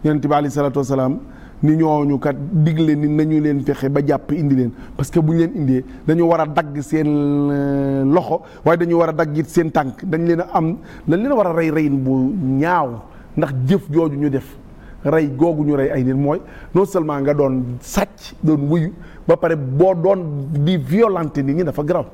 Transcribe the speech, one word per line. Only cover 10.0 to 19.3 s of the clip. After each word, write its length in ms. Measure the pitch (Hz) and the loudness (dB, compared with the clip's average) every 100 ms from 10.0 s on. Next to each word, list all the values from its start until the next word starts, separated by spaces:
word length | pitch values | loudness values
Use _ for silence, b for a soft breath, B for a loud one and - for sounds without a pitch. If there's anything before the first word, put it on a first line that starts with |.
dañ 200 | 190 160 170 | -4 -2 0
leen 140 | 165 | 0
a 60 | 180 | 0
am, 240 | 185 160 214 B B - | 0 0 -4 B B -2
dañ 140 | 170 | 0
leen 100 | 254 | 2
a 40 | |
war 120 | 262 185 | 2 2
a 60 | |
rey 180 | 165 165 | 0 0
reyin 260 | 156 151 139 | 0 0 0
bu 360 | 131 131 131 202 131 135 | 0 0 0 -2 -2 0
ñaaw, 400 | 165 180 139 117 - B B - | 2 0 0 -6 -16 B B -4
ndax 160 | 147 131 | -2 -2
jëf 240 | 131 190 - | 0 0 2
jooju 260 | 151 160 139 | 0 0 0
ñu 120 | 147 | -2
def, 260 | 131 - - - B B B | -2 -6 -20 -20 B B B
rey 220 | 143 160 147 | 0 0 0
googu 340 | 127 170 151 | 2 2 2
ñu 100 | 147 | 0
rey 140 | 143 135 | 2 0
ay 120 | 131 | 0
nit 100 | 127 | 0
mooy 260 | 131 143 160 - B B | 2 0 -2 -6 B B
non 100 | 170 | 0
seulement 340 | 196 190 156 143 | 2 0 -2 -2
nga 120 | 139 | 0
doon 300 | 147 135 131 123 123 | 2 2 0 -4 -8
sàcc, 560 | - - 202 - - - | -6 -4 -4 -8 -20 -2
doon 240 | 156 156 143 | 0 2 2
wuyu, 240 | 165 160 - B B | 0 -2 -6 B B
ba 80 | - | 0